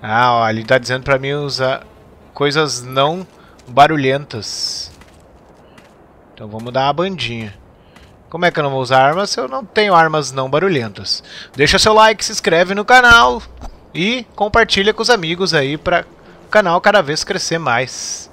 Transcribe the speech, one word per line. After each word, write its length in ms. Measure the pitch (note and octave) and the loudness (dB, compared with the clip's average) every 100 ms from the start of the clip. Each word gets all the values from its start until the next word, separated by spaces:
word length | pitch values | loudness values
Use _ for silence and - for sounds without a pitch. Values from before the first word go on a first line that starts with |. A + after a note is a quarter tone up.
Ah, 280 | A#2 A2 B2 | -2 0 2
ó, 180 | A#2+ A2+ | 2 0
ele 140 | A2 | -2
tá 140 | A2 C3 | 0 0
dizendo 260 | A#2+ C3 | 0 -6
pra 120 | C3 C#3 | 0 -2
mim 160 | C3+ | 0
usar 520 | C#3+ C#3+ C3 C3 C3+ - - - - - | -6 -6 -4 -2 -4 -8 -20 -20 -20 -20
coisas 480 | - C#3+ C#3+ D3+ B2 | -4 -2 0 -2 -4
não 420 | B2 C3 C#3+ F3 F3+ - - - - | -6 0 0 0 -10 -20 -20 -20 -6
barulhentas. 1200 | B2 D3 D#3 C3 C3+ D3 A#2+ G2+ - - - - - - - - - _ _ - - - _ _ _ _ | 4 4 4 0 -2 -4 -12 -12 -10 -8 -10 -14 -18 -20 -20 -20 -20 _ _ -20 -20 -20 _ _ _ _
Então 140 | - G#2+ | -20 -16
vamos 240 | G#2+ A#2 | -12 -6
dar 140 | B2 C3+ | -2 -2
uma 60 | |
bandinha. 640 | C#3+ F#3 F#3 A#2 A#2 A2 G2+ - _ _ - - _ _ | -2 -4 -4 -8 -8 -10 -14 -20 _ _ -20 -20 _ _
Como 160 | E3 | -4
é 60 | F3 | -2
que 80 | E3 | -2
eu 60 | |
não 80 | C#3+ | -4
vou 80 | C3+ | -4
usar 200 | B2 C3 | 0 4
armas 300 | C3+ D#3+ G3+ | 4 2 -4
se 80 | - | -6
eu 80 | C4 | -6
não 180 | C4 | -8
tenho 300 | A3 - G#3 | -6 -2 2
armas 380 | F3 D#3+ D#3 C3+ | 4 4 0 -4
não 180 | C3+ C3 | -6 -2
barulhentas? 720 | C#3+ F#3+ D#3 A2+ G2 G2 - - - - | 0 0 -2 -4 -10 -8 -8 -8 -20 -18
Deixa 240 | - D3+ F#3+ | 0 2 4
seu 140 | G#3+ | 4
like, 320 | G#3+ A3 A3 | 6 6 4
se 80 | - | -4
inscreve 420 | G#3+ - E3+ F3+ | -4 0 2 2
no 100 | G3 | -2
canal 560 | G#3 B3 B3 A#3 B3 A#3+ - - - - - | 4 6 8 6 6 0 -10 -18 -20 -20 -16
e 320 | D3+ F#3 B3+ A3+ | -4 -2 -2 -8
compartilha 580 | - G#3 A3+ A3+ - G3 | -6 0 2 2 0 0
com 100 | A3 | 0
os 60 | A3+ | 0
amigos 460 | A#3+ D#3+ E3+ F#3+ | 0 0 -4 0
aí 240 | D#3+ C3+ D3+ | 0 0 -4
pra 260 | F3+ F3 - - - - - | -2 -2 -2 -18 -20 -20 -2
o 20 | |
canal 320 | G#3+ F#3+ F3 | 0 2 2
cada 200 | G3+ G#3 | 4 2
vez 220 | D3 D3+ | 0 -4
crescer 360 | - F#3+ - E3 | -6 -6 -4 -4
mais. 720 | D3+ A#2 B2+ - - - - | -2 -2 -2 -8 -12 -12 -16